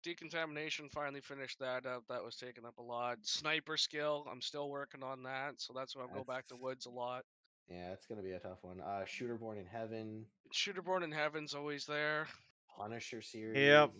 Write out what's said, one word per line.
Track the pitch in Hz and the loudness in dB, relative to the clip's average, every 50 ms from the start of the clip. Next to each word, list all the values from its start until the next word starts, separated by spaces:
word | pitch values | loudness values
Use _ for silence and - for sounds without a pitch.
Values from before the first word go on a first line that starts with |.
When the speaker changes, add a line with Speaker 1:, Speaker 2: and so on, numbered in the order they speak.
| - | -8
Speaker 1:
Decontamination, | 170 170 - 175 156 165 165 160 156 147 151 151 156 - - 151 139 | -8 -6 -6 -8 -6 -2 -2 -2 -2 -2 -4 -4 -4 -4 -4 -6 -6
finally | - 151 147 143 139 143 | -4 -4 -2 -2 -4 -6
finished | 135 - 143 139 135 123 - - | -8 -10 -8 -8 -8 -8 -6 -4
that | 135 127 127 127 127 | -2 -2 0 0 -2
up. | 131 127 123 113 - | -2 -4 -4 -4 -4
That | 127 120 90 | -4 -4 -4
was | 117 113 | -6 -8
taking | - 127 123 120 113 113 | -8 -10 -10 -10 -12 -14
up | 120 117 - | -14 -12 -12
a | 120 | -8
lot. | 120 120 120 120 123 120 113 104 | -4 -2 0 0 0 0 -2 -2
Sniper | - - - 147 151 156 160 147 - 156 | 0 0 2 2 4 2 2 2 0 0
skill, | 151 - - - 151 147 151 151 147 147 139 | 2 2 2 2 2 2 2 2 2 0 -4
I'm | 120 127 - | -6 -6 -6
still | - - 147 143 143 | -4 -4 -2 -2 -2
working | 139 143 139 139 - 139 131 | -4 -4 -6 -8 -8 -8 -6
on | 127 131 131 127 | -6 -6 -6 -6
that, | 131 135 131 135 147 139 - | -4 -4 -2 -2 -4 -4 -6
so | - - 123 | -8 -8 -6
that's | 127 131 127 - | -6 -6 -6 -6
why | 139 127 | -8 -8
I'll | 127 | -6
go | 135 139 131 | -6 -6 -4
back | 127 127 131 127 - | -4 -4 -4 -6 -8
to | 127 | -10
Speaker 2:
That's | 123 127 | -6 -4
Speaker 1:
woods | 131 131 131 123 | -4 -4 -4 -6
a | 123 | -8
lot. | 123 123 120 123 127 127 131 _ _ _ _ _ _ _ _ - | -4 -2 -2 -2 -2 -4 -6 _ _ _ _ _ _ _ _ -12
Speaker 2:
Yeah, | 87 87 90 90 | -10 -8 -6 -6
that's | 95 - - | -8 -8 -8
gonna | - 117 107 95 | -8 -8 -6 -4
be | 95 92 | -4 -6
a | 90 | -6
tough | - 90 92 - - | -6 -8 -10 -10 -12
one. | 90 90 92 | -12 -10 -8
Uh, | 73 90 101 98 95 | -4 -4 -2 -2 -2
Shooter | - - - 127 120 120 110 | -4 -4 -4 -4 -4 -4 -4
Born | 113 113 107 104 | -4 -6 -6 -6
in | 95 | -8
Heaven. | 90 107 117 113 110 113 113 110 110 110 110 110 110 _ _ - - - | -8 -6 -6 -4 -4 -4 -6 -6 -6 -6 -8 -10 -12 _ _ -12 -4 -2
Speaker 1:
Shooter | - - 208 196 185 175 | 0 0 0 -2 -4 -2
Born | 175 185 185 175 | 0 2 2 2
in | 160 | 0
Heaven's | 151 156 151 151 147 156 151 143 143 | 0 0 0 0 0 -2 -4 -4 -4
always | 143 147 147 147 143 139 | -4 -4 -4 -4 -4 -4
there. | - 147 147 151 151 151 151 160 - - - - - _ _ _ - - | -2 0 0 2 2 2 2 0 -2 -6 -12 -18 -20 _ _ _ -18 -10
Speaker 2:
Punisher | - 101 107 113 117 - - - 113 | -8 -6 -6 -4 -6 -6 -6 -8 -8
Speaker 3:
Yep, | 110 | -8
Speaker 2:
series, | - - 110 110 110 113 135 139 143 147 151 151 143 - | -8 -8 -6 -4 0 4 8 10 12 12 12 12 10 6